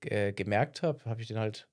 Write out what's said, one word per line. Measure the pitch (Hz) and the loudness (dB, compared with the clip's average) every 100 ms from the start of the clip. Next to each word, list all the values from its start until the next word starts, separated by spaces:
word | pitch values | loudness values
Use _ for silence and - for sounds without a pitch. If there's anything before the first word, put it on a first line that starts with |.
äh, | - 104 101 | -2 2 2
gemerkt | 98 98 101 151 - | 0 2 4 2 0
hab, | 170 143 | -2 -2
hab | - 113 | -4 -6
ich | 110 | -4
den | 110 | -2
halt, | 107 107 - | -2 -4 -12